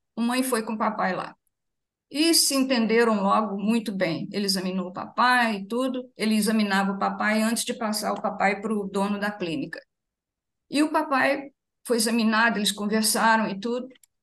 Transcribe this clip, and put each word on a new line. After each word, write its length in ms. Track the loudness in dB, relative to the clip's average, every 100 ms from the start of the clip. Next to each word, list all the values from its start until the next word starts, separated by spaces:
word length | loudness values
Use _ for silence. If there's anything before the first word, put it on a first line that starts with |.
| _ -4
A 60 |
mãe 200 | -2 0
foi 200 | 0 0
com 100 | -2
o 40 | -2
papai 360 | -2 -2 -2
lá. 220 | -4 -8 -14 _ _ _ _ _ _ _
E 240 | 0 4
se 220 | 4 4 2
entenderam 680 | 2 2 2 4 4 4
logo 360 | 2 2 0 -2
muito 340 | 0 0 0
bem. 380 | -2 0 -2 -4
Ele 140 | -2 0
examinou 420 | 0 -2 -4 -6
o 60 |
papai 640 | -8 -6 0 2 4 2 -2
e 100 | -4
tudo. 420 | -4 -2 -4 -8 -4
Ele 200 | 0 2
examinava 580 | 2 2 2 2 0
o 40 | 0
papai 440 | -2 -2 0 0
antes 240 | 0 0 -4
de 80 |
passar 400 | -4 -4 -2 -4
o 80 | -2
papai 400 | -4 0 0 0
pro 260 | -2 -4 -2
dono 320 | -2 -2 -2
da 100 | -4
clínica. 520 | -4 -4 -4 -6 -10 -16 _ _ _ _ _ _ _ -4
E 120 | 0
o 80 | 0
papai 600 | 0 0 2 2 0 -6 _ _ _ -2
foi 120 | 0
examinado, 600 | 2 2 2 4 2 2
eles 120 | -2
conversaram 800 | -2 0 0 2 2 4 4 2
e 100 | -4
tudo. 300 | -4 -6 -6 -16 _ _